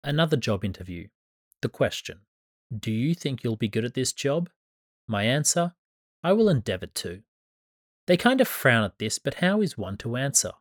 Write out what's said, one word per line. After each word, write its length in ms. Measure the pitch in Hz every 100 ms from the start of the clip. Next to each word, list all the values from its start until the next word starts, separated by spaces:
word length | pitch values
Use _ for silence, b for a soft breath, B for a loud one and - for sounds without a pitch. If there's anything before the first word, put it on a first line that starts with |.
Another 360 | - 147 165 151
job 260 | 117 98
interview. 460 | 101 92 90 87 82 _ _ _ _ _
The 60 | 113
question, 540 | - 127 - - - _ _ _ _ _
"Do 160 | 113 113
you 240 | 110 135
think 300 | 165 151 131
you'll 140 | 120 113
be 100 | 113
good 160 | 110
at 100 | 117
this 200 | 131 127
job?" 360 | - 139 147 175 _ _ _ _ _ -
My 140 | 107
answer, 500 | 107 139 147 - 170 _ _ _ _ _
"I 80 | 165
will 160 | 208 220
endeavour 380 | 147 107 92 82
to." 380 | - - 90 _ _ _ _ _ _ _ _ -
They 100 | 180
kind 240 | 240 262
of 80 | 262
frown 380 | - 135 117 104
at 120 | _
this, 220 | 107 -
but 140 | -
how 260 | - 180 208
is 180 | 196 -
one 200 | 95 95
to 180 | 117 120
answer? 380 | 139 - 90 -